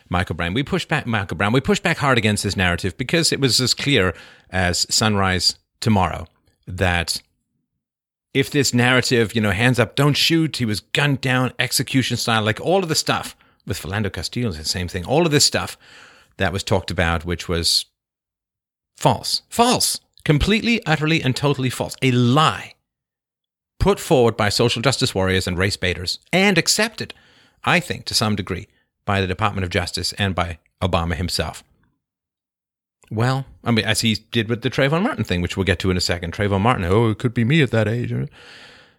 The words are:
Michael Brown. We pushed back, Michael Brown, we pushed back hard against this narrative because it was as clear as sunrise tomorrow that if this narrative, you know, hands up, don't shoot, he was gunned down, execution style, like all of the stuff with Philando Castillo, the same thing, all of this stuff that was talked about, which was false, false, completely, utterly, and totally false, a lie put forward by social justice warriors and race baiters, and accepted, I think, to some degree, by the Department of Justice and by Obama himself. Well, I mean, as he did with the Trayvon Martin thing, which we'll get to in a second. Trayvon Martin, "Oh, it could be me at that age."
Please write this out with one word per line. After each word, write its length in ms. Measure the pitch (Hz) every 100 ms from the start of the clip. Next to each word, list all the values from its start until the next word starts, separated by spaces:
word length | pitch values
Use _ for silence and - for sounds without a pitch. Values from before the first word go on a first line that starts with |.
| -
Michael 260 | 90 92
Brown. 200 | 82 85
We 80 | 110
pushed 260 | 143 185 -
back, 180 | 151 117
Michael 300 | 110 92 85
Brown, 160 | 101
we 80 | 131
pushed 220 | 160 202
back 160 | 180 156
hard 200 | 139 120
against 240 | 107 104
this 140 | 101 107
narrative 400 | 90 87 98 -
because 360 | 123 170 160
it 80 | 139
was 200 | 135 110
as 140 | 123
clear 400 | - 147 131 92 - - - _
as 360 | 92 90 85 -
sunrise 680 | - 110 101 95 92 - - _ _
tomorrow 460 | 120 104 87 80 82 _ _ _ -
that 560 | 90 92 87 80 - - _ _ _ _ _ _ _ _ _ _
if 180 | 135 131
this 220 | 147 127
narrative, 600 | 123 123 127 - 120 110
you 60 | 117
know, 100 | 107
hands 280 | 95 127 123
up, 180 | 110 -
don't 200 | 147 135
shoot, 400 | - 165 156 -
he 80 |
was 160 | 117 101
gunned 400 | - - 143 139
down, 320 | 135 127 127 -
execution 580 | 127 - - 135 117 120
style, 260 | - 110
like 180 | 107 104
all 220 | 143 190
of 60 | 170
the 60 |
stuff 420 | 151 - 104 - - _ _ -
with 140 | 95
Philando 320 | 78 101 101
Castillo, 380 | - - 123 120
the 140 | 76
same 240 | 78 92 87
thing, 160 | 92
all 220 | 85 143 175
of 40 |
this 140 | 147
stuff 320 | - 98 92 - - - - - _ -
that 140 | 92
was 100 | 95
talked 280 | - 98 -
about, 340 | 90 85 85
which 240 | 85 85 -
was 360 | 85 82 - - _ _ _ _ _ _ _ _ _ _ -
false, 460 | 143 - - - -
false, 520 | - 240 - - - - -
completely, 600 | - 147 - 214 214 233 -
utterly, 360 | 151 156 165
and 120 | 127
totally 360 | 120 143 135 131
false, 260 | - 92 -
a 80 | 131
lie 600 | 123 120 131 147 92 - - _ _ _ _ _ _ _ _ _ -
put 220 | 175 202
forward 360 | - 143 117 107
by 120 | 104
social 320 | - 120 117
justice 340 | 131 - 127
warriors 320 | 98 95 92 92
and 120 | 87
race 180 | 101 -
baiters, 420 | 92 85 90 - _
and 260 | 175 202 170
accepted, 560 | - - 220 - 113 - _ _ _ _
I 160 | - 170
think, 240 | - - -
to 80 |
some 220 | - 107 101
degree, 320 | 92 92 101 _ _ _
by 160 | - 98
the 60 | 92
Department 380 | 92 107 98
of 60 | 90
Justice 420 | 95 87 - 90
and 200 | - 101
by 240 | 90 87 82 _ _
Obama 320 | 92 87 85
himself. 500 | 85 87 - 80 - - _ _ _ _ _ _ _ _ _ _ _ _ _ _
Well, 360 | 107 123 135 - -
I 60 | -
mean, 140 | 110
as 180 | 107 107
he 140 | 113 104 -
did 180 | 117 107
with 140 | 113
the 80 | 127
Trayvon 320 | - 139 160
Martin 220 | 233 294
thing, 160 | - 90
which 160 | 87 -
we'll 80 |
get 140 | 92 90
to 100 | 95
in 60 | 90
a 40 |
second. 340 | - 87 85
Trayvon 260 | 82 101 98
Martin, 240 | 113 -
"Oh, 260 | 87 104 117
it 80 | 104
could 160 | 123
be 100 | 120
me 180 | 117 160
at 80 | 127
that 180 | 113 104
age." 240 | 120 113 120 139 - - - - - -